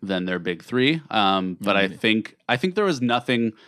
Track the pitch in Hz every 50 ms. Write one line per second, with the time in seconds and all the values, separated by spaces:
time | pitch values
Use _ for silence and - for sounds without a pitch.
0 | - 98 98 92 92 92 90 90 85 92 87 80 - - 120 123 127 139 156 165
1 | 147 - - 110 101 98 95 95 92 92 90 - - 101 98 98 98 95 - -
2 | - 110 110 110 110 - - _ _ - 120 123 - 190 180 208 208 190 165 127
3 | 123 120 120 120 120 - 127 117 117 113 110 - -